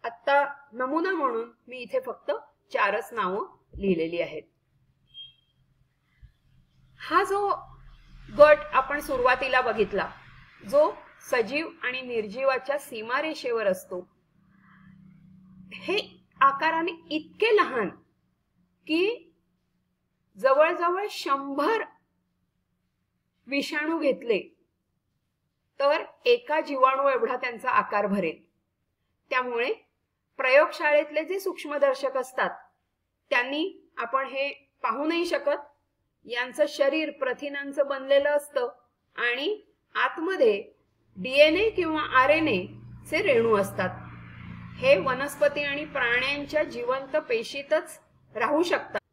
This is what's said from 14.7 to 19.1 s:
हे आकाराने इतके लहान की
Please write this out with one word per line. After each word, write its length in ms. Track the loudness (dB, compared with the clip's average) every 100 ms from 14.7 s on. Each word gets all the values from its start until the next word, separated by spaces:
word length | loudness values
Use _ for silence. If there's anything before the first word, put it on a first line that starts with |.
| -20 -20 -20 -20 -20 -20 -20 -20 -20 -20
हे 480 | -14 -4 -4 -4 -18 _ _
आकाराने 500 | 2 4 0 0 -2 -6 -8
इतके 480 | -8 -8 0 4 4
लहान 320 | 4 0 -4 -6 _ _ _ _ _ _ _ _ -4
की 460 | 0 0